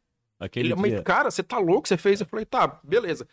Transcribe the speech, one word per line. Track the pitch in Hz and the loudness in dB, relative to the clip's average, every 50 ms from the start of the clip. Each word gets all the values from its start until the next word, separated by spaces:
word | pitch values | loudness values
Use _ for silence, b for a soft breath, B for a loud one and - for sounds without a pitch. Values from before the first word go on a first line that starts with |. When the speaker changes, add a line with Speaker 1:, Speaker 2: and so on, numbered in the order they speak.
| _ _ _ _ _ _ _ _ | _ _ _ _ _ _ _ _
Speaker 1:
Aquele | - 95 - 120 120 165 | -12 -8 -4 -2 -2 -2
Speaker 2:
Ele, | 170 180 | 0 0
mas, | 202 120 113 | 0 0 0
Speaker 1:
dia | 98 90 | 0 0
Speaker 2:
cara, | - 180 233 294 233 | 2 2 2 2 2
você | - - 180 | 0 -2 -4
tá | - 254 240 | -4 -2 0
louco? | 196 165 180 262 - | 2 2 2 2 2
Você | - 196 | 0 0
fez? | 165 - 202 202 202 | 2 2 2 2 2
Eu | 202 | 0
falei, | - - 220 220 | -6 -8 -10 -8
tá, | - - 247 190 - - - - | -4 0 0 0 0 -2 -8 -6
beleza. | 139 175 240 226 180 156 127 123 - | -2 0 0 0 0 -4 -6 -8 -14